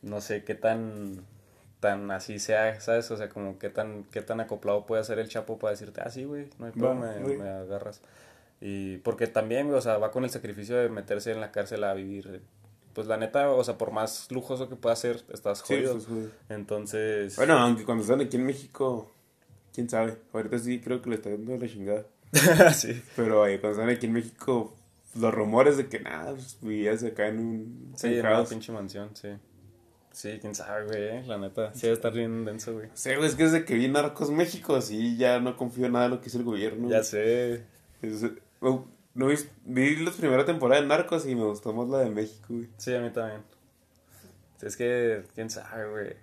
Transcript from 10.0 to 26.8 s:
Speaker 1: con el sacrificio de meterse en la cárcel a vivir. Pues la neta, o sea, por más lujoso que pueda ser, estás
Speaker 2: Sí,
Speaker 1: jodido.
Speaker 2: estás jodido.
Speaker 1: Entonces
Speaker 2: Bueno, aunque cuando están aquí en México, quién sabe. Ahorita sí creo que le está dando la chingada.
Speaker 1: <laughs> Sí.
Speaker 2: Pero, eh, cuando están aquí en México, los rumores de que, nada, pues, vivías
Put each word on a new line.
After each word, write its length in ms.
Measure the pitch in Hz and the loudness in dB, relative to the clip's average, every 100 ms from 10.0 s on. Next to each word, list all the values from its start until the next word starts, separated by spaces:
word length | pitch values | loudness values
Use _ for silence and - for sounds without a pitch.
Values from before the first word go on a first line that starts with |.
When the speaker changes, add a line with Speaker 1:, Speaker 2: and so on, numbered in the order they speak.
| 107 | 2
Speaker 1:
con 140 | 127 127 | 0 -2
el 40 | |
sacrificio 440 | 127 110 101 104 123 | -4 -8 -10 -2 0
de 140 | 120 | 0
meterse 420 | 110 - 104 107 | -2 -4 -4 -2
en 80 | 110 | -4
la 140 | 107 | -4
cárcel 320 | - 98 110 101 | -4 -4 -2 -2
a 80 | |
vivir. 480 | 98 95 101 98 95 - _ - _ _ | -2 -4 -10 -10 -16 -18 _ -20 _ _
Pues 140 | - 110 | -10 -2
la 80 | 110 | -2
neta, 340 | 110 143 143 | 0 2 4
o 140 | 131 | 4
sea, 140 | 123 - | 2 0
por 140 | 113 | -2
más 380 | 110 110 - - | 0 -2 -4 -8
lujoso 380 | 127 120 127 127 | -8 -6 -6 -6
que 80 | 127 | -4
pueda 200 | 117 113 | 0 2
ser, 260 | 123 120 - | 0 -4 -8
estás 280 | 104 - 101 | -8 -4 -4
Speaker 2:
Sí, 160 | - 139 | 0 0
Speaker 1:
jodido. 160 | 131 | 0
Speaker 2:
estás 140 | 120 110 | -2 -4
jodido. 220 | 113 110 - _ | -6 -6 -12 _
Speaker 1:
Entonces 880 | 107 104 107 104 107 107 107 101 95 | -10 -6 -6 -4 -4 -2 0 -4 0
Speaker 2:
Bueno, 200 | 139 151 | 6 8
aunque 280 | 120 117 110 | 6 4 0
cuando 180 | 113 | -2
están 160 | 107 131 | 2 2
aquí 160 | 139 123 | 2 0
en 100 | 131 | 0
México, 680 | 131 - - 131 120 107 _ _ _ _ - _ | -2 -8 -2 -2 -2 -8 _ _ _ _ -20 _
quién 140 | - 120 | -8 -2
sabe. 280 | 117 113 110 - | 0 0 -2 -8
Ahorita 240 | 110 104 120 | -6 -4 -4
sí 220 | 113 123 | -2 -4
creo 200 | 113 123 | -2 -4
que 100 | 123 | -2
le 40 | 110 | -6
está 120 | 107 | -4
dando 260 | 104 110 127 | -6 -6 -6
la 120 | 123 | -8
chingada. 380 | 107 98 104 107 _ - | -8 -4 -4 -4 _ 2
Speaker 1:
<laughs> 400 | 151 151 160 180 | 6 8 10 10
Sí. 280 | 151 117 120 - - | 8 0 -4 -8 -2
Speaker 2:
Pero, 320 | 113 107 104 | 4 6 6
eh, 140 | 98 | 4
cuando 180 | 107 104 | 0 0
están 160 | 113 120 | 0 0
aquí 120 | 117 | 2
en 60 | |
México, 640 | 113 117 - - 123 107 - _ _ _ 117 | 0 -2 -8 0 0 0 -10 _ _ _ 0
los 180 | 113 | 2
rumores 440 | 110 104 113 139 139 | 2 4 8 8 6
de 100 | 131 | 0
que, 120 | 117 | -6
nada, 300 | - 78 85 | -8 -8 -8
pues, 240 | 135 131 - | -10 -12 -12
vivías 400 | 110 107 | -6 -2